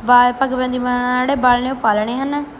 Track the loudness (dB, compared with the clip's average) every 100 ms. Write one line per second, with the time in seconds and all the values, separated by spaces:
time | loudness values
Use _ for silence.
0 | 6 4 4 2 -2 -2 -2 -2 -2 -2
1 | -2 -2 0 0 2 2 0 -2 0 0
2 | -2 -4 -4 -6 -8